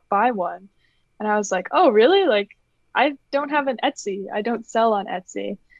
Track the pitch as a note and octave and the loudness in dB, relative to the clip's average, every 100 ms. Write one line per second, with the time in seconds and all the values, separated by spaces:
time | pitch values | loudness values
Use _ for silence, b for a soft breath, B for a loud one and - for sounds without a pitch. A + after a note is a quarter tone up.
0 | - G3+ A#3+ A3 F3 F3 G3 _ _ _ | -2 0 2 0 -6 -8 -16 _ _ _
1 | _ _ G#3 G#3 G#3 F#3 F#3 D4 F4 G#3 | _ _ -2 -2 0 -4 -2 2 4 6
2 | A#3+ G4 F#4 G#3 G#3 _ _ _ _ - | 6 6 4 0 -2 _ _ _ _ 0
3 | C4+ C#4 _ C#4 C#4+ D4 C#4 A#3 C4 - | 0 -2 _ -6 -2 -2 -2 -2 -4 -4
4 | G#3 G3 F#3+ G#3 G#3+ A#3 A#3 A3+ A3+ G#3 | -8 -8 -8 -6 -4 -6 -4 0 0 0
5 | F#3+ F#3 F#3 G3+ G3+ G3+ _ b | -4 -10 -10 -10 -10 -10 _ b